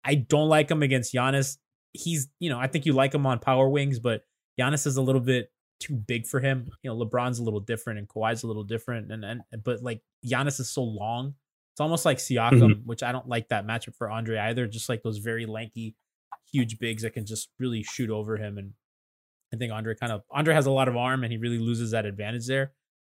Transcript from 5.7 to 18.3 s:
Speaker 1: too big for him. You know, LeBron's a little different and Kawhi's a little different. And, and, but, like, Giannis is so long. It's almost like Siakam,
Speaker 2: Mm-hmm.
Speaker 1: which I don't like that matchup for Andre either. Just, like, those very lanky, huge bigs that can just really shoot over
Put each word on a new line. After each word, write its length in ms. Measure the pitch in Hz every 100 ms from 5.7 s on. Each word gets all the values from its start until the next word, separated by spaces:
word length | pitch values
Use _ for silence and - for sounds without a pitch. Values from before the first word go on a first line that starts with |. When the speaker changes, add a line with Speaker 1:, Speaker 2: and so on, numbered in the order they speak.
| -
Speaker 1:
too 160 | - 131
big 320 | 107 120 -
for 120 | 135
him. 300 | 135 131 117 -
You 100 | 131
know, 120 | 113 110
LeBron's 340 | 123 123 120
a 40 |
little 160 | 113 104
different 380 | 101 113 - 107
and 80 | 101
Kawhi's 360 | 110 110 113
a 40 | 113
little 160 | 107
different. 480 | 101 117 - 117 101
And, 140 | 110 101
and, 160 | 117 - 110
but, 180 | 113 113
like, 200 | 123 113 _ _ 123
Giannis 340 | 127 143 139
is 100 | 123
so 140 | -
long. 500 | 120 104 107 117 135 139 _ _ _
It's 80 | -
almost 240 | 151 165 170
like 120 | 131
Siakam, 400 | - 120 117 127
Speaker 2:
Mm-hmm. 220 | 110 104 120
Speaker 1:
which 140 | 117
I 100 | 123
don't 160 | 127 127
like 220 | 117 -
that 160 | 110 104
matchup 300 | 113 - -
for 140 | 110
Andre 280 | 110 113 110
either. 300 | 107 120 117
Just, 200 | 113 -
like, 160 | 113
those 140 | 117 104
very 280 | 110 113 113
lanky, 500 | 110 113 117 110 - _ _ - - _
huge 280 | 139 117 110
bigs 220 | 117 110
that 100 | 113
can 120 | - 104
just 240 | 110 - -
really 220 | 127 113
shoot 260 | 104 - 117
over 280 | 110 107